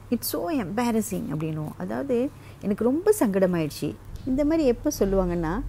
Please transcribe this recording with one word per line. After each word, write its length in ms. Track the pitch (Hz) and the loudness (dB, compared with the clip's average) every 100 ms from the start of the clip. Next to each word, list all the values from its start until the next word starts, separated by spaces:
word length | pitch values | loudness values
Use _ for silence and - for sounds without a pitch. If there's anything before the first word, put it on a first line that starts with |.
| - | -4
"It's 100 | 233 | -4
so 300 | - - 349 | -2 -4 -2
embarrassing" 720 | 294 170 208 240 226 208 180 - | -2 -2 -2 0 0 0 -4 -4
அப்படின்னுவோம். 420 | 156 160 156 151 - | -4 -4 -4 -6 -8
அதாவது, 540 | 185 233 277 240 277 - - - | -6 -6 0 0 0 -4 -16 -8
"எனக்கு 240 | 196 208 | -4 0
ரொம்ப 300 | 226 294 415 427 | 2 2 4 4
சங்கடமாயிடுச்சு." 760 | 233 190 185 175 151 - 151 - - - 262 | 4 4 4 4 0 -2 -6 -6 -12 -10 -2
இந்த 180 | 262 | 0
மாதிரி 200 | 294 330 | 2 4
எப்போ 260 | 269 240 294 285 | 4 2 0 0
சொல்லுவாங்கன்னா, 600 | 196 190 180 175 160 180 | 2 2 2 0 0 -2